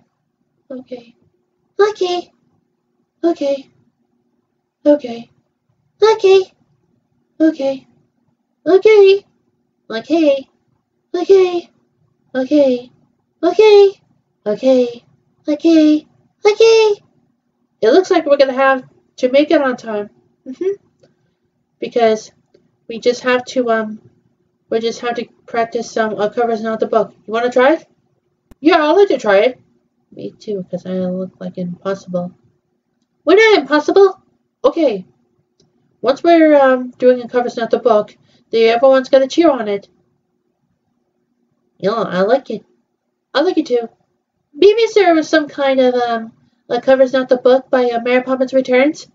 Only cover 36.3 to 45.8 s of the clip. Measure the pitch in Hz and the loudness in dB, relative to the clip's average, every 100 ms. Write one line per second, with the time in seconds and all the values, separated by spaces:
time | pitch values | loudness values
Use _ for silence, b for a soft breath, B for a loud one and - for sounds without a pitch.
36.3 | 339 311 294 269 254 254 - 254 254 240 | 4 4 4 2 0 -4 -2 0 0 -2
37.3 | 247 240 240 226 214 240 214 208 _ _ | -6 -4 -6 -4 -2 0 0 -2 _ _
38.3 | _ _ 226 226 233 269 262 262 269 269 | _ _ 0 0 2 2 2 2 0 2
39.3 | 302 339 262 214 202 - _ _ _ _ | 0 0 0 -4 -8 -10 _ _ _ _
40.3 | _ _ _ _ _ _ _ _ _ _ | _ _ _ _ _ _ _ _ _ _
41.3 | _ _ _ _ _ 180 226 196 180 196 | _ _ _ _ _ -6 -4 -4 -2 0
42.3 | 269 - 214 - _ _ _ _ _ _ | -2 -2 -14 -16 _ _ _ _ _ _
43.3 | 247 330 330 - 247 226 _ _ _ _ | -2 -2 -2 -2 -4 -6 _ _ _ _
44.3 | _ _ 294 392 427 440 440 359 320 302 | _ _ 2 2 4 0 2 2 2 0
45.3 | 311 294 - 277 262 | -2 -2 -4 -2 0